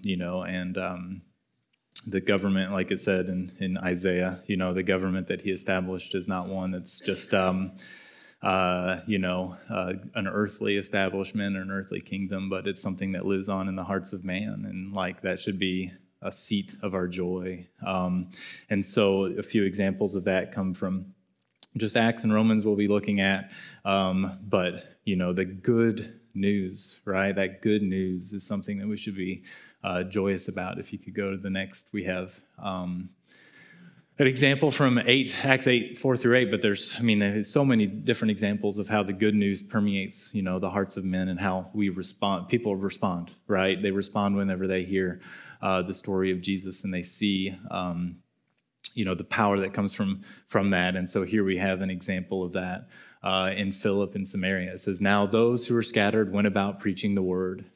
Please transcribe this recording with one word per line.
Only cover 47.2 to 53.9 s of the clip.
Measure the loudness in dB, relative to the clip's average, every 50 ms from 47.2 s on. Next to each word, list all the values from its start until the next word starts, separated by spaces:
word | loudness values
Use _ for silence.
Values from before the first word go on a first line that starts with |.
| 2 2 2 2 0 -2 -6 -8 -10 -8
um, | -6 -4 -2 -2 -2 -2 -4 -4 -6 -10 _ _ _ _ _ _ _ _ _ _ _ _ -14 -10 -4
you | -2 -2
know, | 0 -2
the | -2 -4
power | -4 0 2 4 4 4 2
that | 0 0
comes | -2 -2 -2 -2
from, | -2 -2 -2 -2 -2 -4 -8 -16 -20 -20 _ 0
from | 0 2 4 4
that. | 4 4 2 2 0
And | 0 -2 -2
so | -2 -2
here | 0 2 2 2 2
we | 2 2 2
have | 2 0 0 0
an | -2 -4
example | -4 -4 -4 -4 -4 -4 -2 -4 -2 -2
of | -2 -2 -2
that, | -4 -4 -4 -6 -8 -10 -16 -20 -20 -20 -20 -14 _
uh, | -2 0 0 2 2 0 0
in | 0 -2 -2
Philip | -2 0 2 2